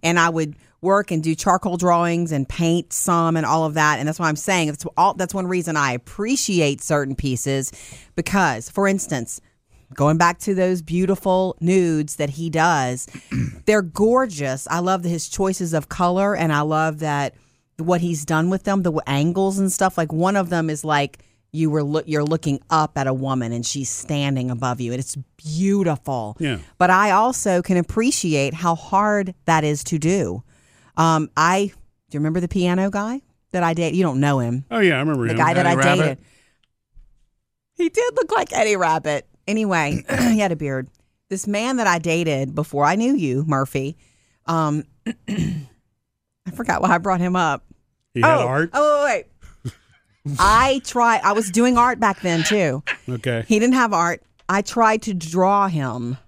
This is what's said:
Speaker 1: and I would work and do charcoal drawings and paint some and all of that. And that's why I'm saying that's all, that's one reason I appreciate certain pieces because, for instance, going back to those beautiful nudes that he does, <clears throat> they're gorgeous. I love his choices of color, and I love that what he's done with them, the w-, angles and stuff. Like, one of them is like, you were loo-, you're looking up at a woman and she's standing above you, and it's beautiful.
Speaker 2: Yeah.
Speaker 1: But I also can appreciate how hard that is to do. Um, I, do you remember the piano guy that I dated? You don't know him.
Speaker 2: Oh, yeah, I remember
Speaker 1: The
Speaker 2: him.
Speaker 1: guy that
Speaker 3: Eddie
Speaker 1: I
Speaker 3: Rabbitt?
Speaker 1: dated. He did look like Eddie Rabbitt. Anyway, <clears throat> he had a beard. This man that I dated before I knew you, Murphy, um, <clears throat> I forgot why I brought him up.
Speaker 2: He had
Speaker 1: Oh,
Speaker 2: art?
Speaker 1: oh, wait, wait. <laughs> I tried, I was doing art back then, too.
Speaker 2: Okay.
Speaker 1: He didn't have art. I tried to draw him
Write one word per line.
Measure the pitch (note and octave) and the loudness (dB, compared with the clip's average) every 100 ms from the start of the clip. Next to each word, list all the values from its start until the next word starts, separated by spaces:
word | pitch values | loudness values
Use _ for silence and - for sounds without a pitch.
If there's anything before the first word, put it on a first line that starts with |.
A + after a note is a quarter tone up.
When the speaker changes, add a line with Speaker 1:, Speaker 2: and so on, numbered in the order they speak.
Speaker 1:
and | E3 E3+ | 2 2
I | E3+ | 2
would | E3 D#3 D3 _ _ | 0 -4 -8 _ _
work | F3+ G3 G3+ | 0 0 2
and | E3 | -2
do | D#3 | -2
charcoal | D#3+ - F#3 G3+ F3 | -2 0 0 0 -2
drawings | F3+ E3+ E3+ E3+ E3+ | 2 2 2 0 -2
and | D3+ C3+ | -2 -4
paint | - E3+ E3+ - | -2 0 0 -2
some | - - E3+ E3 E3 | -6 0 2 2 0
and | |
all | D#3 D#3+ D#3+ | 0 0 0
of | |
that. | D3+ D3+ D3 | 2 2 2
And | C#3+ | -2
that's | D#3 | -2
why | E3 | -2
I'm | D3+ | -2
saying | - F#3+ D#3 | -2 0 0
that's | D3 E3+ - | -4 -8 0
all, | F#3 | 0
that's | - F#3 | 0 -6
one | G3 F3+ | -4 -4
reason | F3+ E3 D#3 | -4 -2 0
I | C#3 | 0
appreciate | B2 - - G#3+ C4+ - F#3 D3+ C#3+ | -2 -8 -8 -2 -2 0 0 0 -2
certain | - D3 C#3 | -2 -2 -2
pieces | C3+ C#3+ B2 - C#3 C3 - - - - - | -4 -4 -4 -2 -4 -6 -12 -20 -20 -14 -8
because, | E3 G3 F3 A2+ - | -2 2 2 0 -6
for | - G3 | -2 0
instance, | G3 - C#3 A2 - _ _ _ _ _ | 0 -2 -6 -6 -12 _ _ _ _ _
going | - C#3+ D#3+ | 0 2 4
back | E3+ F3 | 2 2
to | - | -4
those | F#3 F#3 F#3 | 0 0 0
beautiful | D#3 E3+ F#3 G3 G3 F#3 F#3 - | -2 -2 0 0 0 0 0 -2
nudes | E3 F#3+ F3 D#3 D3+ - | 2 2 4 0 -2 -4
that | C#3+ | -6
he | C#3 E3 | -4 -4
does, | D#3 E3 D#3+ C3 B2+ - - - | 2 2 2 0 -4 -10 -16 -8
<clears throat> | C3 B2+ - - | -4 -4 -4 0
they're | G#3+ | 2
gorgeous. | F3+ D3+ G#3+ B3 C4 D#3+ C#3+ C3+ - | 0 0 2 4 2 -4 -6 -6 -4
I | E3 | -2
love | F3+ F#3+ | 0 0
his | F3 E3+ - | -2 -4 -6
choices | - F#3+ F#3+ F3 | -2 -2 -2 -2
of | D#3+ D3 | -2 -4
color, | - F3+ F3+ G3+ | -2 0 2 0
and | G#3 E3 | 0 2
I | D3 | 2
love | D3+ D#3 D#3+ D3+ | 2 0 0 -2
that | D#3 D3 C#3 - _ _ _ - | -4 -2 -4 -6 _ _ _ -8
what | D#3+ F3+ | -2 0
he's | F3 D#3+ | 0 -4
done | C#3+ D#3+ E3+ | 0 0 2
with | F#3+ | 0
them, | - G3 | 0 0
the | F3+ | 0
w-, | D#3 - | -2 -2
angles | C#3 D3+ F3 G3 G3 | 0 2 2 0 0
and | F#3+ | -2
stuff. | - F#3+ - | 2 0 0
Like, | D#3+ | -2
one | D#3 F3+ | 0 0
of | G3+ F3 | 0 0
them | F3 D#3+ | -2 -2
is | D3+ | -4
like, | D#3 D3 C#3+ - _ _ _ | 0 0 0 -6 _ _ _
you | D3+ D#3+ | -2 0
were | D3+ | 0
loo-, | C#3+ D#3 | 0 -2
you're | D#3 D3+ | 0 -2
looking | D3 D#3+ - C#3 _ | 0 -2 -2 -4 _
up | D#3+ D#3 - | 2 2 0
at | C3+ | -2
a | |
woman | C3 C3+ C3 A#2 | -2 -2 -2 -2
and | A#2 | -4
she's | A#2 C#3+ C3 | -6 -6 -6
standing | - - D3 C#3+ C3+ B2+ | -8 -6 -2 0 -2 -2
above | A#2+ B2+ B2 | -4 -4 -4
you, | A#2+ | -6
and | B2 | -6
it's | C3 C#3+ B2+ _ | -8 -10 -14 _
beautiful. | D#3 D#3 F#3+ G3+ F3 C#3+ - C3 G#2+ G#2+ | -10 -2 0 2 0 -2 -4 -6 -6 -6
Speaker 2:
Yeah. | D#3 A2 - _ | -4 -4 -8 _
Speaker 1:
But | F3+ | 4
I | F#3 G#3 | 4 4
also | F#3+ A3+ B3+ G#3+ F3+ | 4 2 0 0 0
can | F3 F3+ | 2 0
appreciate | E3+ - A#3 - F3+ D3+ C#3 | 0 0 0 0 0 0 0
how | D#3+ F3 | -2 -2
hard | E3 - G3 G#3+ G#3 F#3+ F3+ - | -2 0 0 2 0 -2 -6 0
that | D#3+ | 2
is | D3+ D3 | 2 -2
to | - D#3+ | -2 -2
do. | D#3 G3 A#2+ F#2 - _ _ _ _ - | 0 0 -2 -6 -12 _ _ _ _ 0
Um, | E3 D#3+ D#3 - | 2 2 0 0
I, | D#3+ F#3+ G3+ - - _ _ | 2 2 -2 -6 -20 _ _
do | D3 | -4
you | |
remember | D#3 E3 | -2 -2
the | F3 | -2
piano | G3 F3 F3+ F#3+ | 0 0 0 0
guy | G3+ G#3 C4 _ _ _ | -2 -6 -8 _ _ _
that | F#3 | -2
I | E3+ | -2
dated? | E3 E3 F3 | 0 -2 0
You | |
don't | F3+ C3 | 0 2
know | C#3+ C#3 | 0 0
him. | A#2+ B2 C#3 | -2 -4 -4
Speaker 2:
Oh, | A#3 | 2
yeah, | G3 C#3+ | 2 2
I | |
remember | D3 D3 A#2 | 0 0 0
Speaker 1:
The | |
Speaker 2:
him. | A2+ | 2
Speaker 1:
guy | D#3 | 2
that | F3 | 2
Speaker 3:
Eddie | F3 C3 | 2 4
Speaker 1:
I | |
Speaker 3:
Rabbitt? | C3+ C#3+ | 4 4
Speaker 1:
dated. | D#3 C3 _ _ _ _ _ _ _ - - _ _ _ _ _ _ _ | 2 -2 _ _ _ _ _ _ _ -20 -20 _ _ _ _ _ _ _
He | E4+ | -2
did | - B4 B4 | 0 0 0
look | E4+ | 0
like | A4 - | 0 -2
Eddie | - G#3+ G3+ | 0 0 2
Rabbitt. | F3 D#3 D3+ D3 - _ - | 2 0 0 -4 -6 _ -4
Anyway, | G#3+ G#3+ F3+ D3 - - | -2 0 0 0 -2 -4
<clears throat> | C4 B3 | 0 2
he | A3 | 4
had | G3+ | 2
a | D#3+ | 0
beard. | D3+ C3 C3 _ _ _ _ | -4 -6 -8 _ _ _ _
This | F#3+ G#3 | -8 -4
man | G3+ A#3 C4 | -2 -2 0
that | G#3+ | 2
I | F3 | 2
dated | E3 E3 E3 C#3 C3+ | 0 0 0 0 -2
before | D3+ D3 D3 | -4 -4 0
I | D3 F#3+ | 2 2
knew | A#3+ | 2
you, | C#4 D#3 B2+ D#3 | 0 0 -2 0
Murphy, | C#3 C3+ - C3+ D#3+ _ _ _ _ | 0 0 -4 -6 -10 _ _ _ _
um, | - E3 D#3 D3+ - | -4 0 0 -2 -6
<clears throat> | _ - - - | _ -12 -12 -6
I | G3+ D#3 D#3+ C3+ _ _ _ _ _ _ _ - | -4 -4 -4 -10 _ _ _ _ _ _ _ -16
forgot | - A#3 - | -10 -4 0
why | F#3 | 2
I | F3 | 0
brought | F#3 F#3 | 0 0
him | F3+ F#3 | 0 0
up. | E3 C#3 _ _ _ _ _ | 0 -2 _ _ _ _ _
Speaker 2:
He | B2 | 0
had | C3+ - | 4 4
Speaker 1:
Oh, | B2 | 2
Speaker 2:
art? | C3+ E3+ | 0 -2
Speaker 1:
oh, | B3+ D4+ D4 | 0 2 2
wait, | C#4+ G#3 - _ - - | 0 -2 -6 _ -20 -16
wait. | - - _ _ _ _ D3 C#3 | -16 -16 _ _ _ _ -10 2
<laughs> | |
I | F#3+ A3 C4+ C4+ | 4 6 4 2
tried, | - B3 A#3 A3 | -2 0 2 2
I | - | 2
was | G#3 G3+ | -2 -2
doing | F#3 B3 A#3+ | 2 4 4
art | A#3+ B3 | 2 4
back | A3+ G3 | 0 0
then, | F#3 E3+ | -2 0
too. | D#3+ G#3 E3+ C3 - - - | 0 2 2 0 -6 -10 -8
Speaker 2:
Okay. | B2 C3 A#2 A2+ | -6 -4 -4 0
Speaker 1:
He | G#3+ | 2
didn't | A#3 | 4
have | B3+ A#3 | 2 2
art. | F#3+ E3+ F3 _ _ _ | 2 0 -2 _ _ _
I | G3 | -2
tried | G3+ - A3 A3 | -2 2 2 2
to | A3 | -2
draw | F#3 D#3+ E3+ F#3 G3+ G3 | -6 -4 2 4 4 2
him | D#3+ C3 A#2+ A#2+ B2+ | 0 -4 -4 -6 -8